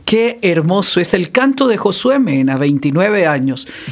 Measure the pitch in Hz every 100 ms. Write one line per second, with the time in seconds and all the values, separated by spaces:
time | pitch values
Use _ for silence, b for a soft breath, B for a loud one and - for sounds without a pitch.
0 | - 220 233 233 185 165 156 196 196 175
1 | 165 190 170 247 269 269 262 208 202 185
2 | 247 277 220 135 135 135 143 139 143 151
3 | 202 208 160 143 135 123 B B B